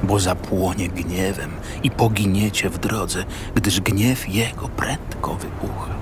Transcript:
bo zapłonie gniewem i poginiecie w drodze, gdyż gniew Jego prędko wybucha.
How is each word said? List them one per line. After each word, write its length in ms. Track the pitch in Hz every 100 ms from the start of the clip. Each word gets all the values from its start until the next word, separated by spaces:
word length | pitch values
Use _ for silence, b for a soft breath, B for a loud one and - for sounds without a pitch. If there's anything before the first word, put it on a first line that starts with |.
bo 160 | 95 101
zapłonie 680 | 95 92 - 95 92 92 87
gniewem 600 | 90 82 90 95 98 71 82 B B
i 80 | -
poginiecie 760 | - 117 107 101 98 104 - 98
w 80 | 85
drodze, 480 | 95 107 90 95 - B B -
gdyż 260 | 101 98
gniew 480 | 92 98 113 127 -
Jego 380 | 95 117 - 90
prędko 680 | - - - - - - 80
wybucha. 580 | - - - - - -